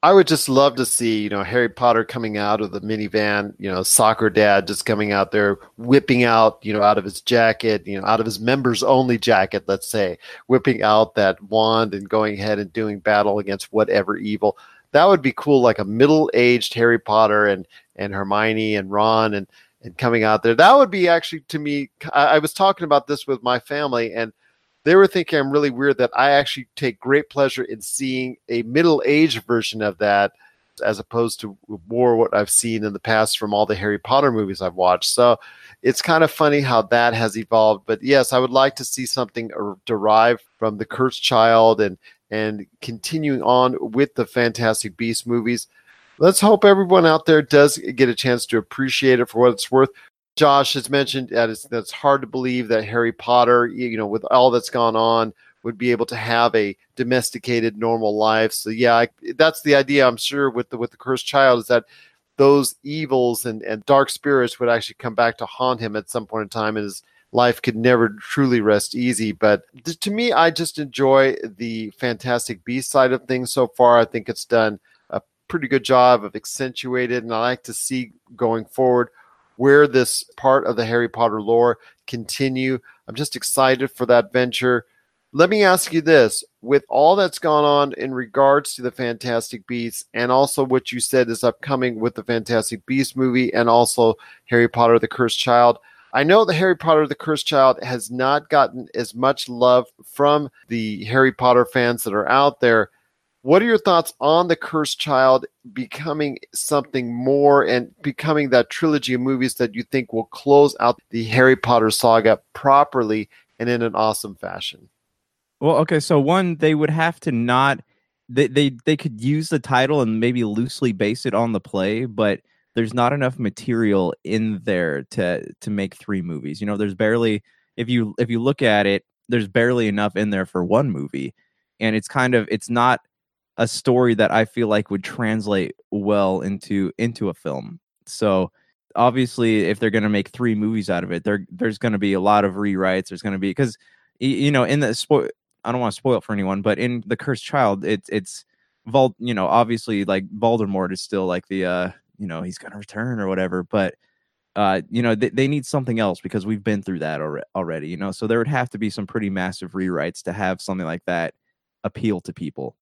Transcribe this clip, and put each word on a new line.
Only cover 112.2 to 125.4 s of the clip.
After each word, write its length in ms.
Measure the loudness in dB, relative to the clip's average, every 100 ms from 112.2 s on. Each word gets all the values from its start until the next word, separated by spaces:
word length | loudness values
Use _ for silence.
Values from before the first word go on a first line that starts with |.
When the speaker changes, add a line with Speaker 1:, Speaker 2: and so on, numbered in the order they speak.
| 4 2 _
Speaker 1:
properly 760 | -6 2 4 4 0 -2 -2 -6 _ _ _
and 100 | -4
in 140 | -2
an 100 | -2
awesome 400 | 0 -2 -2 -10
fashion? 560 | -12 -14 -12 -12 -14 _ _ _ _ _ _ _ _
Speaker 2:
Well, 160 | 0 2
okay, 220 | 2 0
so 200 | 2 0
one, 360 | 2 0 0 0
they 180 | 0
would 160 | 0 0
have 300 | 0 -2 -2
to 120 | -6
not, 500 | -4 0 2 2 0 -8 _ _ _ _
they, 200 | -2 0
they, 300 | 0 -2 -2 -2
they 120 | -2
could 240 | -4 -6
use 280 | -2 -2 -2
the 100 | -6
title 420 | 0 0 2 0
and 180 | 0 0
maybe 240 | -2 -2
loosely 480 | -4 -4 -6 -2 -4
base 360 | -2 -4 -2 -4
it 80 | -2
on 160 | -2
the 100 | -4
play, 440 | -6 -4 -2 -4 -6
but 360 | -2 -2 -2 _ _ _
there's 220 | -6 -4 0
not 180 | -2
enough 240 | 0 -4 -4
material 800 | -8 -6 -6 -2 0 0 -2 -4
in 360 | -6 -4 -4 -6
there 400 | -4 -4 -4 -6 -8
to, 420 | -6 -4 -4